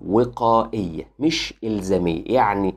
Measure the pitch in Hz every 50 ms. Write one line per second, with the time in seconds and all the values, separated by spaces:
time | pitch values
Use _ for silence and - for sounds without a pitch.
0 | - 85 98 113 123 120 - - 120 117 113 113 110 113 - 110 92 85 80 78
1 | - - _ - 135 165 160 - - - - _ - 113 107 101 92 95 98 87
2 | 87 87 82 - - - 113 131 117 104 101 98 98 95 -